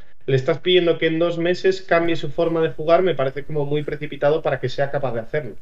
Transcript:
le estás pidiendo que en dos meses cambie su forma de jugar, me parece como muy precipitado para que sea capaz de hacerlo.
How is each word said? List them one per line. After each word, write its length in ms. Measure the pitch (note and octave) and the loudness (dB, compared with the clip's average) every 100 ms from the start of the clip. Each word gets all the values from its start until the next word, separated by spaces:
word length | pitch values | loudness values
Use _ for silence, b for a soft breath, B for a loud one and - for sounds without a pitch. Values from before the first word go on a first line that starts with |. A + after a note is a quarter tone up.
| b - | b -8
le 120 | - C3 | -2 0
estás 240 | B2+ D#3+ | 0 -2
pidiendo 380 | F3+ F3+ E3+ D#3+ | 2 4 4 2
que 100 | D#3+ | 0
en 100 | D#3+ | 2
dos 200 | E3+ E3+ | 0 0
meses 440 | E3+ F3+ F#3+ F#3 | -2 0 0 0
cambie 320 | - E3+ E3+ | 0 2 2
su 160 | D#3+ D3+ | -2 -2
forma 300 | D3+ E3 E3 | -2 0 0
de 100 | D#3+ | -2
jugar, 320 | C#3 D#3 E3+ | 2 6 6
me 140 | F#3 C#3+ | 4 2
parece 260 | C3+ C#3+ | -2 -2
como 240 | C#3 D3+ C#3+ | -4 -4 0
muy 160 | D3 | -2
precipitado 580 | D3 D3 D3 C3+ C#3+ D#3+ | -2 -6 -8 0 2 2
para 200 | D#3+ C3+ | 0 -2
que 80 | B2+ | -2
sea 240 | - C#3 | -2 -2
capaz 200 | C#3 - | -2 -2
de 40 | A2+ | -4
hacerlo. 380 | A2 D3+ B2+ - | -4 -6 -6 -10